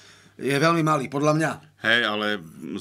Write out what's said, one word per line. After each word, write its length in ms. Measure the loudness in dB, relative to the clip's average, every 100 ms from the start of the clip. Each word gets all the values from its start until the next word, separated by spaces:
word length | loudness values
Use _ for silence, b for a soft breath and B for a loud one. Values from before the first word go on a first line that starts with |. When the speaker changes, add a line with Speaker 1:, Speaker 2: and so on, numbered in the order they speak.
| B B B
Speaker 1:
je 160 | -8 -2
veľmi 320 | 2 2 2
malý, 320 | 2 0 -2
podľa 240 | 0 2 2
mňa. 140 | 0 -4 -12 _ 0
Speaker 2:
Hej, 160 | 2 2
ale 320 | 0 -2 -4 -6 -16 -10 -10